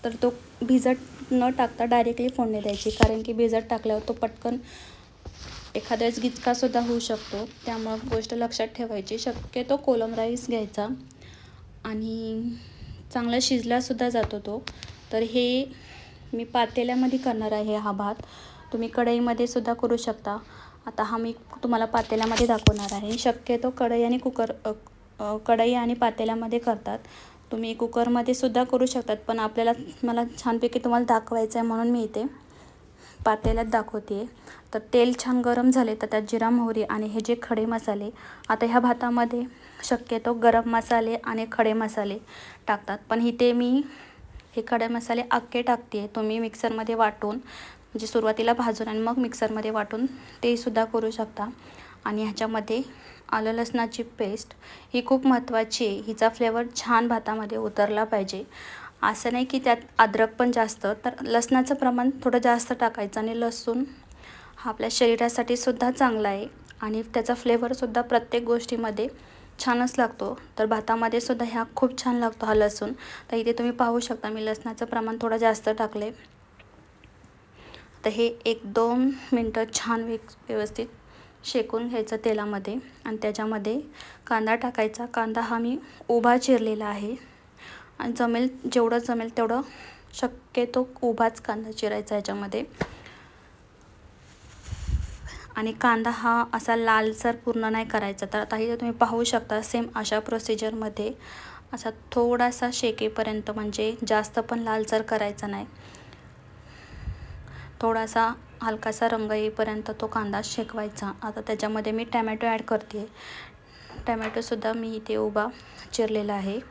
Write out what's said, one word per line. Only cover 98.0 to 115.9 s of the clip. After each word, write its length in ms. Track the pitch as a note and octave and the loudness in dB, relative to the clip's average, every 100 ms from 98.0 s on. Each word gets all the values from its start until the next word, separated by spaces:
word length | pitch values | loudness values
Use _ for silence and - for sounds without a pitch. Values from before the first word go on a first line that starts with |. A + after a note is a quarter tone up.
| G3+ G3 G3 | -2 -6 -4
तर 60 | G#3+ | -4
आता 180 | G#3+ A3 | -2 -2
इथे 180 | A3+ A#3 | -2 -2
तुम्ही 220 | A#3+ A#3 | -4 2
पाहू 260 | A3+ A#3 | 2 2
शकता 380 | A#3 A#3 A3 G#3+ | 2 0 0 -4
सेम 260 | G#3+ A#3+ A#3 A#3 | -2 -4 -2 -4
अशा 240 | A3 G#3+ | -2 -2
प्रोसिजरमध्ये 960 | G#3+ A3+ A3+ A3 A3 A3 G#3+ G#3 G#3 C4+ - - - - - | 0 -4 -2 -2 -2 -4 -6 -4 -6 -6 -16 -18 -18 -20 -12
असा 160 | B3 A3+ A3 - | -8 -8 -8 -4
थोडासा 580 | B3+ A#3+ A#3+ B3 B3 B3 | 2 2 4 2 2 -4
शेकेपर्यंत, 800 | B3 A#3+ A3 A3 A3 A3 G#3+ G#3 | 0 -2 0 -4 -2 -2 -2 -4
म्हणजे 440 | G#3+ G#3 G3+ G#3+ A#3 A3 | -6 -6 -2 -4 -2 2
जास्त 320 | G#3+ G#3+ - | 2 2 -4
पण 200 | A3+ A#3 | -2 -4
लालसर 420 | A3+ A3 G#3+ A3 | -2 -2 0 0
करायचा 460 | A3 A3 G#3 G#3 G#3 | 0 -2 -2 -4 -6
नाही, 180 | G3 G#3+ - - - - - - - - - - - - - - - - - - - - - | -6 -10 -16 -20 -20 -20 -20 -20 -20 -20 -20 -20 -20 -18 -12 -10 -10 -12 -16 -16 -16 -18 -2
थोडासा 520 | A3+ A3+ A3 A3+ A3+ A#3 - - | 0 2 0 2 2 0 -12 -6
हलकासा 440 | A3+ G#3+ A3 A3 A#3 | -4 -2 -4 0 0
रंग 240 | A3+ G#3+ | 0 0
येईपर्यंत 600 | G#3+ G#3+ A3 A3 G#3+ G#3+ G#3+ | 0 -2 -2 -2 -2 -6 -6
तो 60 | A3 | -4
कांदा 340 | A3 G#3 G3+ | -2 -2 -4
शेकवायचा. 680 | G#3+ - A3 A3+ G#3 G#3 G3+ F#3+ | -4 -6 -6 -6 -6 -6 -8 -6
आता 200 | G#3+ G#3+ | -8 -8
त्याच्यामध्ये 500 | G#3+ G#3+ G#3+ G#3+ G#3+ | -6 -2 -2 -2 -2
मी 120 | A3 | -4
टॅमॅटो 440 | A3+ A#3+ A3 A3 A#3 | -2 -2 -2 -2 0
ॲड 140 | A3+ | -2
करते. 440 | A3 A3 A3 G#3 G#3+ - - - - - - - - - - | 0 -2 -2 -10 -10 -14 -16 -16 -18 -20 -20 -20 -18 -8 -4
टॅमॅटोसुद्धा 640 | A3+ A3 A3+ A#3 A#3 A3 | -2 -2 -4 -4 -4 -2
मी 220 | A3+ A3+ A3 | -4 -4 -8
इथे 200 | A3 G#3+ | -4 -2
उभा 320 | G#3+ G#3 A3 - - - - | 0 0 0 -4 -20 -20 -8